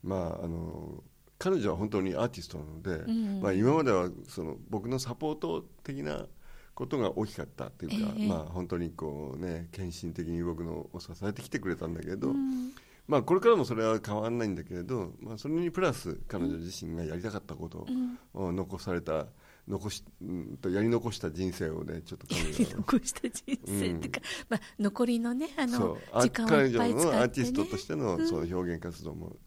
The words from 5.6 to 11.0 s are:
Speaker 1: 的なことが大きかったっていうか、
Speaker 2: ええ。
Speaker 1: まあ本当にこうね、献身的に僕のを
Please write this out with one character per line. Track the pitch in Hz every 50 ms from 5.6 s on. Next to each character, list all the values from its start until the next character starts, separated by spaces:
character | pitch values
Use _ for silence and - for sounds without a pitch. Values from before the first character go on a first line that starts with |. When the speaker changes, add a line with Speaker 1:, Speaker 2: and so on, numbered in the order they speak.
| - - - - -
Speaker 1:
的 | - 139 135 143
な | 151 151 - - - - - - - - - - - - -
こ | 127 127
と | 156 143
が | 113 92 - -
大 | 110
き | 107 -
か | - 73
っ |
た | - - - 62
っ | 52
て | - - -
い | - - 208
う | 214
か、 | 208 208 220
Speaker 2:
え | 208
え。 | -
Speaker 1:
ま | -
あ | 82 76
本 | 78 85 90 90 85
当 | 92 87
に | 85 82
こ | 78 - 78 78 71 73 76 69 65
う | 71
ね、 | 87 90 85 80 85 82 -
献 | - 95 87
身 | 82 - - 85 82
的 | - 85 80
に | 85 85 85
僕 | 87 82 80 85
の | 82 80 80 - - -
を | 87